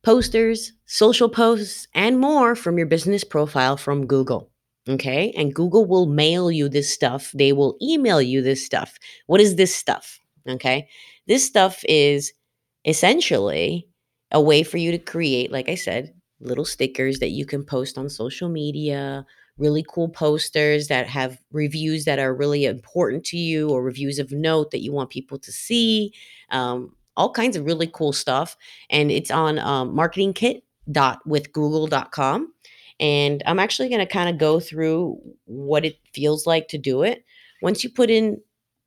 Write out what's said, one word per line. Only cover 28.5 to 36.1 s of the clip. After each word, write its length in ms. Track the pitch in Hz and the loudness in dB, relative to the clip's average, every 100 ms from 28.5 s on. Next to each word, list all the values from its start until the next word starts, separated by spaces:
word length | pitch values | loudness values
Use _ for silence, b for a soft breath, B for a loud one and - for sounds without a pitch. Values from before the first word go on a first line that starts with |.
| - B B B | -10 B B B
And 220 | 151 147 | 0 2
it's 180 | - - | 0 -2
on, 280 | 160 156 151 | -2 0 -2
um, 340 | 107 139 127 | -2 -2 -2
marketing 380 | 147 170 185 196 | -2 -2 0 -2
kit 320 | 185 240 254 _ _ - | 0 -2 -2 _ _ -4
dot 300 | 147 135 117 151 | 2 2 0 -2
with 260 | 151 147 | -2 -2
google 340 | 151 151 156 156 | -4 0 0 0
dot 240 | 143 - | -2 -4
com. 420 | - 135 175 330 _ B B B B | -2 -2 -2 -6 _ B B B B
And 440 | 151 143 143 143 - | 0 2 2 0 0
I'm 140 | 180 | 0
actually 300 | 190 - 254 | 0 -2 -2
gonna 160 | 233 185 | -2 -2
kinda 260 | 196 175 | -2 -2
go 260 | 165 156 160 | 0 2 2
through 600 | 170 156 160 160 175 - - _ | -2 -4 -2 0 -2 -6 -14 _
what 400 | - 123 139 151 | -16 -12 -2 0
it 140 | 156 - _ | 0 -8 _